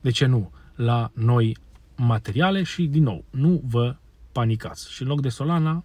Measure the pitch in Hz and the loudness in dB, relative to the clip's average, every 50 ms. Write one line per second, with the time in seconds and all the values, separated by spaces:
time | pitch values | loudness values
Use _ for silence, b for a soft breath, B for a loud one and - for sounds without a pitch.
0 | - 131 117 - 143 131 131 117 98 87 b b b b b - 120 117 120 120 | 0 0 0 2 2 2 2 2 0 -4 b b b b b -4 -2 0 0 0
1 | 117 110 _ 120 113 117 123 120 117 113 110 - - - - - - - - - | -2 -4 _ 0 2 2 4 4 2 2 -2 -6 -12 -20 -20 -20 -20 -20 -6 0
2 | 127 117 113 110 113 - 101 123 170 190 196 196 185 - - - 175 151 139 156 | 0 2 2 0 -2 -4 -2 0 2 2 2 0 -2 -4 -2 -2 -2 0 2 2
3 | 156 123 98 80 - - - 131 139 165 180 160 - 127 117 117 120 123 139 - | 2 2 0 -4 -10 -10 -4 0 2 2 2 2 -2 -2 0 0 0 0 -2 -8
4 | _ - _ _ - - - 123 120 113 113 110 - - - - - - - - | _ -20 _ _ -20 -10 -4 -2 0 0 0 -2 -4 -10 -14 -14 -16 -16 -12 -8
5 | 131 131 143 147 139 131 117 - 135 151 170 170 156 156 160 170 - | -6 -4 -2 -2 -2 -4 -4 -4 -2 0 0 0 0 0 -2 -4 -6